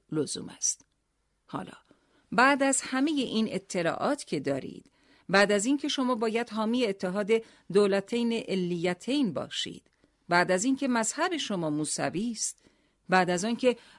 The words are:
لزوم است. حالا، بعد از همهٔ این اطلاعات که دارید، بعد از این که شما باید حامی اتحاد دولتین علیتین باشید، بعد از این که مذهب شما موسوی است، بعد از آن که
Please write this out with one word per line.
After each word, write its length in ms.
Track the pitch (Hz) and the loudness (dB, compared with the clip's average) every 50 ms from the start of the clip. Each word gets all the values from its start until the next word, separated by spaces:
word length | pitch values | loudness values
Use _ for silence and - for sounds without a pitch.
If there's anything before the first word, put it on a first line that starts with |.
| _ - | _ -4
لزوم 380 | 156 156 143 - - - - 175 | -2 -2 -2 -2 -4 -8 -10 -12
است. 360 | - - - - - - _ _ _ _ _ _ _ _ _ _ _ _ _ | -8 -4 -4 -4 -4 -4 _ _ _ _ _ _ _ _ _ _ _ _ _
حالا، 260 | - - 139 - - - - _ _ _ _ _ _ _ _ _ - | -10 -10 -10 -8 -10 -14 -20 _ _ _ _ _ _ _ _ _ -2
بعد 320 | - 190 247 269 285 269 277 | 2 4 6 6 6 4 4
از 180 | 269 269 - | 2 2 0
همهٔ 300 | - - - 262 269 320 | -2 -2 -2 0 0 2
این 360 | 311 285 247 - - 220 220 - | 0 0 -2 -2 0 0 0 0
اطلاعات 720 | - 185 - - - 185 170 165 - - - 220 285 285 - | -2 -6 -6 -6 -4 -2 -2 -2 -2 0 0 -2 -2 -2 -4
که 160 | - - 151 | -4 -4 -4
دارید، 520 | 135 139 139 135 - - - - - _ _ _ _ _ _ _ _ - | -2 -2 -2 -4 -4 -8 -12 -16 -20 _ _ _ _ _ _ _ _ 2
بعد 220 | 170 196 202 196 | 4 4 6 6
از 140 | 208 208 196 | 4 2 2
این 120 | 247 285 | 2 0
که 100 | 277 - | 0 -2
شما 280 | 294 269 - 262 247 254 | -2 -2 -2 0 0 0
باید 340 | 220 226 226 214 226 247 240 | 0 0 -2 -2 -2 -4 -4
حامی 360 | 214 220 220 214 233 254 247 | -4 -4 -2 0 0 0 0
اتحاد 460 | 208 196 196 - 180 180 202 208 196 226 226 226 - - _ _ - 170 | 0 -2 -2 -4 -4 -2 -2 0 2 2 0 0 -2 -18 _ _ 0 4
دولتین 600 | 202 202 196 196 196 196 - - 240 240 233 233 | 4 4 4 4 0 0 -2 -2 0 0 0 -2
علیتین 1000 | 226 - - 175 190 180 175 175 170 165 190 180 - - - 262 294 277 202 143 | -2 -4 -2 -2 -2 0 -2 -2 -2 -2 -2 -2 -4 -4 -2 0 0 0 0 -2
باشید، 580 | - 123 - - - - - - - - _ _ _ _ _ _ _ _ - | -4 -6 -6 -6 -8 -8 -8 -10 -14 -18 _ _ _ _ _ _ _ _ 0
بعد 220 | 170 175 180 170 | 2 4 4 4
از 120 | 185 185 196 | 2 2 2
این 120 | 269 269 | 2 0
که 120 | 262 277 | 0 0
مذهب 500 | 269 247 233 220 - - 269 330 381 359 | 0 0 0 0 -2 -2 -2 -2 -2 -2
شما 320 | 294 - - 214 180 165 156 | -4 -4 -4 -2 -2 -2 0
موسوی 640 | 151 151 156 151 - - - 139 - 160 220 247 | 0 -2 -2 -2 -4 -4 -4 -4 -2 -2 -4 -4
است، 260 | 226 - - - - _ _ _ _ _ _ _ _ _ _ - | -4 -4 -6 -6 -6 _ _ _ _ _ _ _ _ _ _ 2
بعد 200 | 185 185 180 170 | 4 4 4 4
از 160 | 180 180 185 | 2 0 0
آن 100 | 226 240 | -2 -2
که 220 | - - 247 240 240 - - - | 0 2 0 0 0 -4 -20 -20